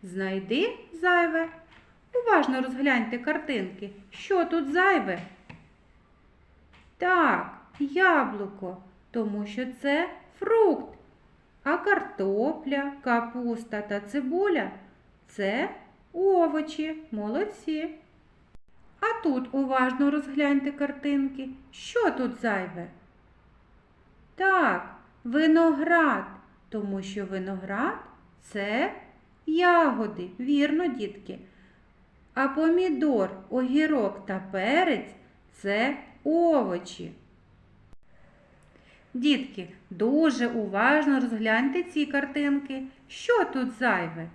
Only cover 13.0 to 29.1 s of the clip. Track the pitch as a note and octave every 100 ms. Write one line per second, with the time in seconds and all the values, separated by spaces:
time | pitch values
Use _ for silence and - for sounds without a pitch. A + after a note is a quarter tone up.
13 | - A#3 A#3 B3 A#3+ A3+ - G#3 G#3 G3+
14 | G#3 C#4+ C4 E4+ G4+ E4 G3 - - _
15 | _ _ _ - G3 A3 F#4+ - - _
16 | _ E4+ F#4+ F#4+ E4 D#4 D#4 - D#4 D#4
17 | - G#3+ G#3 C4 G#4 - - D#4 D#4+ -
18 | _ _ _ _ _ - - - - -
19 | G#4+ A#4 A4+ B3+ B3+ C4+ C4+ C4 C4 C4
20 | C#4+ D4 C#4 C#4 C#4+ C#4 C#4 C#4+ C#4+ C#4
21 | C#4+ C#4+ C4+ C4+ C4 C4 - - - A#4+
22 | G#4 - B3 A#3+ A#3 G3 F#3 E3+ F3 -
23 | - _ _ _ _ _ _ _ _ _
24 | _ _ - - F#4+ F#4 C#4 F3+ - -
25 | - _ A#3+ C4 D#4 D#4+ E4 C#4 E4 E4+
26 | D#4 G#3 F#3+ - - _ _ A3 G#3 G3
27 | F#3+ G3+ F#3+ F#3+ F#3 F#3+ F#3+ G3 D4+ A4
28 | - - _ _ - G#3 G3+ A3 F4+ -
29 | -